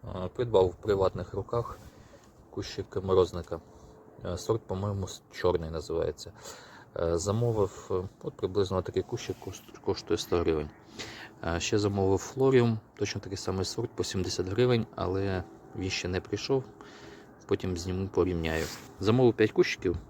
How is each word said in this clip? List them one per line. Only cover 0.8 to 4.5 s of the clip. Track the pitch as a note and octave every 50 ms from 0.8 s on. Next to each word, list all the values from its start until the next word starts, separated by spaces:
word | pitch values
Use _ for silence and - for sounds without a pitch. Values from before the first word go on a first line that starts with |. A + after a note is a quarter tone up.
| - G#2+ G#2 G2 F#2+ F#2 - F2+ F2 - -
руках | G2 F#2+ - - A#2+ A#2 - - - - - - - - - - - - - - - - -
кущик | - - G2 - - - F#2+ - - G2 F#2+
морозника. | F#2+ F#2+ F#2 F#2 E2+ - F2 F2 - F2 E2 - - - - - - - - - - - - -
Е, | F2+ F2+ F2
сорт, | - -